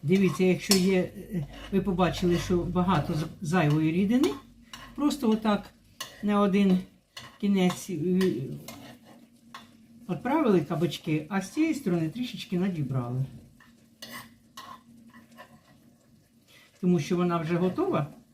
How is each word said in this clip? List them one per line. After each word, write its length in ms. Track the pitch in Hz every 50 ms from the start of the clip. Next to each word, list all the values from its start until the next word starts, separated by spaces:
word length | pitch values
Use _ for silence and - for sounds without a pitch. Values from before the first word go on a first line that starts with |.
| -
Дивіться, 400 | 143 185 196 196 180 147 - 185
якщо 300 | 185 180 170 - - 202
є, 220 | 190 180 190 190 185
е, 460 | 180 - - 202 180 - 220 175 143 - - - - -
ви 100 | - 190
побачили, 560 | 185 202 185 175 185 165 147 - - 175 175
що 200 | 165 - - 185
багато 560 | 175 165 - - 180 180 185 185 151 139 - 165
з-, 340 | 147 160 160 - - -
зайвої 440 | 147 165 185 160 147 147 156 156 160
рідини, 380 | 160 175 208 196 233 254 302 392 - - - - - - - _ - - - - -
просто 360 | - 285 294 - - - 220
отак 340 | 220 214 - 220 208 196 - - - _ _ - - _ - - - - -
на 160 | 202 208 202
один 400 | 202 202 185 208 202 196 185 180 - - _ _ _ _ _ - - - - _
кінець, 480 | - 202 202 190 180 180 180 - - -
е, 40 | 185 151 147 180 180 185 190 185 - - 135 - 147 143 - - - - - - - - - - - - - _ _ _ _ - - - - - _ - - _ - - - -
відправили 520 | 175 147 - 247 277 320 311 233 196 175
кабачки, 640 | 143 - 170 151 175 156 - - - 165 156 156 151 -
а 120 | 208 190
з 80 | 190 -
цієї 240 | - 302 311 330 311
сторони 360 | - - 196 175 170 160 156
трішечки 500 | 151 233 247 247 - 185 - - 190 175
надібрали. 680 | 180 202 180 160 139 123 131 127 120 120 123 127 135 - - - - - _ - - - _ _ _ _ _ _ - - - - - - - _ _ _ _ - - - - - _ - - - - - - - - _ - - - _ - - _ _ - _ _ - _ _ _ _ _ _ _ _ _ _ _ _ - - _ _ _ _
Тому 180 | - 180 180 165
що 180 | 139 - 185
вона 200 | 175 180 175 170
вже 180 | 170 156 156 175
готова 520 | 170 180 185 180 - 359 392 330 160 143 - - - - _